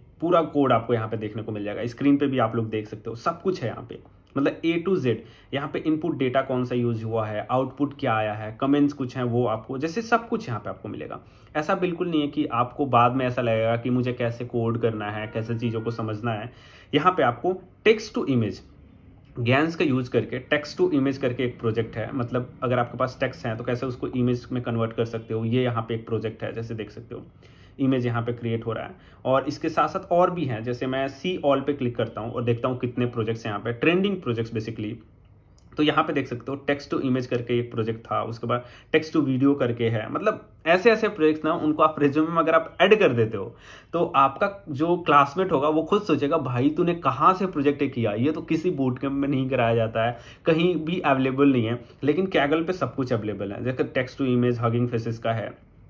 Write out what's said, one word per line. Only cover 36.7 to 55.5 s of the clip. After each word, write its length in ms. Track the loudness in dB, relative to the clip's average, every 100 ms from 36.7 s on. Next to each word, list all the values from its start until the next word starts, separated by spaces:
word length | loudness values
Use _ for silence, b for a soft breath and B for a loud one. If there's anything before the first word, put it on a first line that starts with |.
| -4 -2
to 120 | -4 0
image 200 | 0 0
करके 340 | -4 0 -2
एक 120 | -2
प्रोजेक्ट 340 | -4 -4 -4 -4
था, 180 | -4
उसके 240 | -4 -6 -2
बाद 180 | -2 B B B 0
text 220 | 2 0
to 100 | 2
video 320 | 4 4 4
करके 300 | 0 0 0
है। 220 | 0 -4
मतलब, 380 | -2 -2 -2 -6 -6 2
ऐसे 260 | 4 6
ऐसे 160 | 4 2
प्रोजेक्ट्स 380 | 2 2 4 0
ना, 80 |
उनको 300 | 0 2 4
आप 120 | 4 4
रिज्यूमे 300 | 2 2 2
में 80 | 2
अगर 180 | 4 4
आप 220 | 2 4
ऐड 180 | 6 8
कर 100 | 6
देते 280 | 4 0 0
हो 180 | -8 -12 B B B
तो 200 | -2 2 4
आपका 500 | 4 4 -2 -2 -8
जो 280 | -2 0 2
क्लासमेट 540 | 6 6 6 2 0
होगा 180 | 2 2
वो 140 | 2
खुद 180 | 2 0
सोचेगा, 360 | 2 0 2 0
"भाई, 320 | 0 2 2
तूने 260 | 2 0 2
कहाँ 380 | 0 4 4
से 120 | 4 0
प्रोजेक्ट 360 | 0 2 2
ये 60 | 0
किया? 260 | 0 -2
ये 180 | 0 0
तो 100 | 0
किसी 300 | -2 -2 0
बूट 280 | 0 0 0
कैंप 140 | -2
में 140 | -2 0
नहीं 220 | 0 0
कराया 260 | 2 2 2
जाता 320 | 2 0 -2
है, 100 | -2 B B 2
कहीं 400 | 4 4 0 -2
भी 140 | 0
अवेलेबल 520 | 2 2 2 4 6
नहीं 140 | 6 2
है।" 200 | -2 B B
लेकिन 240 | 0 2 2
Kaggle 400 | 2 2 2 0
पे 60 |
सब 220 | -2 -4 -4
कुछ 180 | -2
अवेलेबल 380 | -2 -2 -4 -6
है। 120 | -6
जैसे 200 | -4 -2
text 380 | -2 -2 -4 -2
to 160 | 0 2
image 280 | 2 2 0
Hugging 300 | 0 0 -2
Faces 220 | -4 -4
का 140 | -2
है, 400 | -2 -4